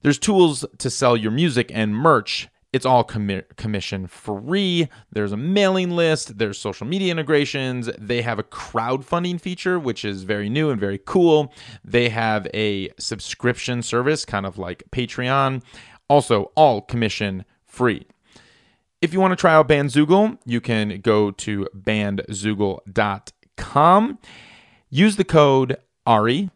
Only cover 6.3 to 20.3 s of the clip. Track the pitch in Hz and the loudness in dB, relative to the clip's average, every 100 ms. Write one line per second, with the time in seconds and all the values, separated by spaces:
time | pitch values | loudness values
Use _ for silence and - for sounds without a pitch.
6.3 | 104 110 98 107 92 110 190 190 165 156 | -6 -4 -4 -10 -8 -6 -4 -2 -4 0
7.3 | 147 139 143 131 123 117 - 107 120 117 | 0 0 -4 -4 -4 -6 -10 -4 -4 -2
8.3 | 107 - - - 117 117 131 135 170 180 | -6 -8 -12 -8 -6 -4 -4 -2 -4 -2
9.3 | 175 185 175 185 180 135 110 107 98 95 | -4 -8 -6 -2 -2 -2 -4 -6 -8 -4
10.3 | 104 104 135 156 120 98 98 - 190 170 | -4 -2 0 0 0 -4 -6 -2 4 6
11.3 | 151 143 - - - - 123 120 113 113 | 6 2 -8 -20 -20 -2 0 0 0 0
12.3 | 107 95 107 107 98 95 - - 107 - | -2 -4 -4 -2 -2 -8 -10 -10 -10 -10
13.3 | - 123 117 - 123 - 117 131 156 - | -4 -2 -2 -4 -6 -2 -2 0 -2 -4
14.3 | 101 98 95 90 87 - - 120 - 123 | -6 -6 -8 -12 -12 -10 -6 -6 -4 -2
15.3 | 139 135 131 - - - - _ 143 - | 0 0 -2 -10 -20 -20 -20 _ 2 4
16.3 | 107 95 - 151 107 - 120 110 - 104 | 0 0 4 4 4 -4 -2 -2 -2 -4
17.3 | 95 - _ _ - 123 101 - _ _ | -6 -12 _ _ -2 -2 -2 -10 _ _
18.3 | - _ _ _ _ _ _ 165 180 190 | -20 _ _ _ _ _ _ -2 2 2
19.3 | 180 180 160 139 147 143 143 151 190 220 | 2 4 6 6 2 4 2 6 4 4